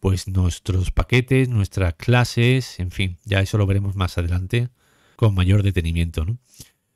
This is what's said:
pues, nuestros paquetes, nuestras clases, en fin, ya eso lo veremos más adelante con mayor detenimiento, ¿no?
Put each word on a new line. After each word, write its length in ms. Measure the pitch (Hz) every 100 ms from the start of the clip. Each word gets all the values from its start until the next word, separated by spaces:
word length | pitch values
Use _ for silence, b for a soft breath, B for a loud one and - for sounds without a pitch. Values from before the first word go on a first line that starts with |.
pues, 280 | 95 92 -
nuestros 600 | 95 90 - - 92 92
paquetes, 580 | - - 127 127 131 127
nuestras 460 | 113 95 - 87
clases, 840 | - - 123 120 - 117 131 127 -
en 120 | 92
fin, 280 | - 95 90
ya 160 | - 98
eso 160 | 95 110
lo 100 | 98
veremos 300 | 98 98 95
más 220 | 87 -
adelante 500 | 85 90 92 120 123 b b b b b
con 180 | 113
mayor 280 | 95 90 104
detenimiento, 640 | 98 92 82 85 85 80 82
¿no? 120 | 123 B B B B _